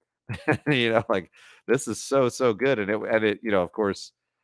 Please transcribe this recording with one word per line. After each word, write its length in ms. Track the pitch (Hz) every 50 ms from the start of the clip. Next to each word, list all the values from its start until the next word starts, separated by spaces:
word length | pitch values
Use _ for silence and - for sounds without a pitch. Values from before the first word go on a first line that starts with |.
| _ _ _ _ _ -
<laughs> 400 | 113 - - - 143 - - 143
you 240 | 147 127 120 117 113
know, 120 | 110 110 -
like, 200 | 110 95 85 - _ - - - - _ _ -
"This 200 | 117 131 - -
is 140 | 107 - -
so, 260 | - 135 139 131 120
so 240 | - - 135 123 107
good." 240 | 92 120 135 135 110
And 100 | 101 95 107
it, 80 | 107 107
and 220 | 101 117 110 107
it, 160 | 107 104 - -
you 60 | 113 101
know, 100 | 95 87
of 100 | 85 -
course, 400 | - 110 98 92 - - - _ _ _ _ _ _